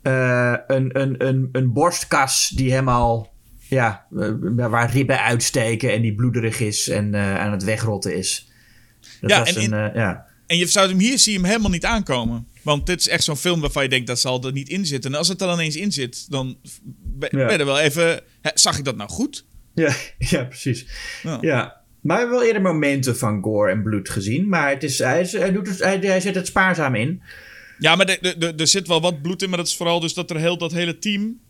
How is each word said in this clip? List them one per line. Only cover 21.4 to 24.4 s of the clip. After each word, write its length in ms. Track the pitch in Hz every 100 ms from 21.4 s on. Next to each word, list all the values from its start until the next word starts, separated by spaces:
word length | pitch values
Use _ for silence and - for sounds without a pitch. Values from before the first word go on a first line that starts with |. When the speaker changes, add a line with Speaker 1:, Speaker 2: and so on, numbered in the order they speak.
Speaker 1:
Ja. 380 | 160 127 - - _ _
Maar 140 | 147 196
we 60 |
hebben 160 | 240 247
wel 80 | 233
eerder 140 | 208
momenten 560 | 190 160 143 139 131 117
van 240 | 113 104
gore 300 | 104 104 107
en 120 | 101
bloed 260 | 107 104 95
gezien. 400 | - 98 135